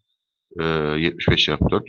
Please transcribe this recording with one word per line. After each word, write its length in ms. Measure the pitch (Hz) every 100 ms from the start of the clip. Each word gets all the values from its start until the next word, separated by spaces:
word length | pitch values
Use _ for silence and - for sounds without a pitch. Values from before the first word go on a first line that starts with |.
| _ _ _ _ _ 87
E, 40 | 80 80 76 78
yetmiş 280 | 82 - -
beş 160 | 82
çarpı 260 | - 76 -
dört, 120 | 101